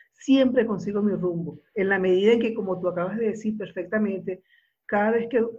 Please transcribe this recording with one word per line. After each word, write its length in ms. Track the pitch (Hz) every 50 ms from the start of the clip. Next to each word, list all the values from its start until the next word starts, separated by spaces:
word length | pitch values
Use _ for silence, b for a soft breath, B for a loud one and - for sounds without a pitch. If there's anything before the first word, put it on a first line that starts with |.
| b b
Siempre 520 | _ _ - 277 269 269 262 240 - 247 220
consigo 380 | 226 202 175 175 202 208 202
mi 100 | 208 202
rumbo, 480 | 185 165 175 175 170 170 147 143 - - - _ -
en 140 | 208 190 190
la 80 | 196 190
medida 340 | 185 185 180 185 202 220
en 80 | 233 226
que, 140 | 240 220 -
como 260 | 214 190 185 180 170
tú 80 | 185 175
acabas 300 | 170 170 180 202 214 226
de 120 | 226 208
decir 280 | - - - 214 214 -
perfectamente, 840 | 190 - - 185 170 - 214 214 214 196 190 180 - 190 185 b b b b b b b b _ _
cada 240 | - 214 202 208 220
vez 160 | 233 226 233 -
que 160 | 269 226 233 233 -